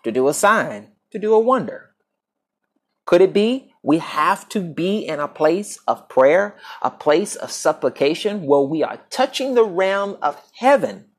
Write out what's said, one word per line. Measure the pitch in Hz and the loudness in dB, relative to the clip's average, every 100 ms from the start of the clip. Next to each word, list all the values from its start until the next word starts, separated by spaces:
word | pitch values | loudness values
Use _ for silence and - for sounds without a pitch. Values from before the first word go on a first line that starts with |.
to | 117 | -2
do | 117 131 | 0 0
a | |
sign, | - 202 214 127 104 - _ _ | 2 2 2 -2 -10 -16 _ _
to | 208 | -8
do | 214 | 2
a | 220 | 2
wonder? | 226 254 120 - _ _ _ _ _ _ _ _ _ _ _ _ - | 4 0 -2 -12 _ _ _ _ _ _ _ _ _ _ _ _ 0
Could | 175 | 4
it | 185 | 4
be | 170 214 262 _ _ | 4 0 -2 _ _
we | - 160 | 0 0
have | - - 160 196 - | 0 -2 0 -2 -4
to | 220 | -6
be | 175 147 180 208 | -6 -4 -4 -4
in | - 147 | -6 -6
a | 147 | -8
place | - 156 175 208 - - | 0 0 0 -6 -8 -4
of | 117 _ | -6 _
prayer, | - 135 175 208 - - - | 4 6 4 0 -8 -20 -6
a | 127 | -6
place | - 151 156 202 - | -2 0 2 0 -8
of | - | -12
supplication | - 160 - 135 - 143 170 208 208 | -4 -4 0 -4 0 -2 0 -4 -6
where | 143 143 | 0 2
we | 139 156 | 2 -2
are | 113 - _ | -4 -6 _
touching | - 254 - 269 | -4 -4 -2 -2
the | 240 | 0
realm | 220 175 190 196 202 190 | 0 0 -2 -2 -4 -4
of | 147 - _ | -6 -6 _
heaven? | - 247 277 127 98 _ | -2 2 2 0 -8 _